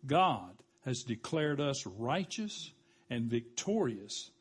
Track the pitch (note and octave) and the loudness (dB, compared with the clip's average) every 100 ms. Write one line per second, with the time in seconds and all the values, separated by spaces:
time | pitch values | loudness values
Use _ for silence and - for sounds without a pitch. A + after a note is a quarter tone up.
0 | C#3 D3+ F#3 A#2+ F2+ - - _ - A#2+ | 4 6 6 4 -4 -16 -20 _ -4 -4
1 | - A2+ - D#3+ D3+ C#3+ D3 C3+ - F#2+ | -2 -4 -2 0 2 2 0 0 -4 -6
2 | A#2 D#3+ G3 - G#3+ - - - _ _ | 0 0 0 -4 -6 -6 -12 -14 _ _
3 | _ B2 A#2 A#2+ A#2 - - A3 D#3+ G#2 | _ -2 0 0 -2 -6 0 2 2 0
4 | G#2 - - _ | -6 -10 -10 _